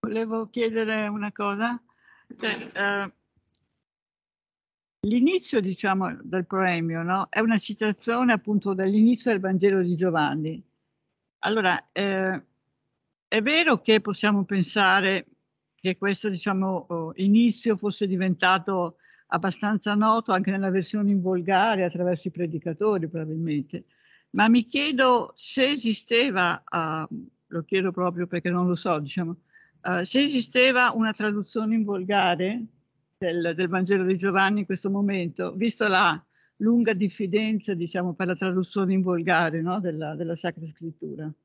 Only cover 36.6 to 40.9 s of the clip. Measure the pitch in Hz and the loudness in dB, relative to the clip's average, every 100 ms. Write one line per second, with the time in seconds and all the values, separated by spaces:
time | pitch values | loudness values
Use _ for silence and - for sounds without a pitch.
36.6 | 214 233 226 190 196 - 196 208 220 214 | 2 4 2 2 -2 -2 -2 0 0 -2
37.6 | - 180 170 185 180 160 180 175 190 180 | -2 -4 -4 -2 -4 -2 -4 -2 0 0
38.6 | 180 202 185 190 185 175 170 165 170 165 | -2 -2 2 2 2 0 2 2 2 -2
39.6 | 165 185 180 156 156 156 165 165 180 170 | -2 -2 -4 -4 -6 -6 -6 -4 -6 -8
40.6 | 160 151 165 | -14 -12 -14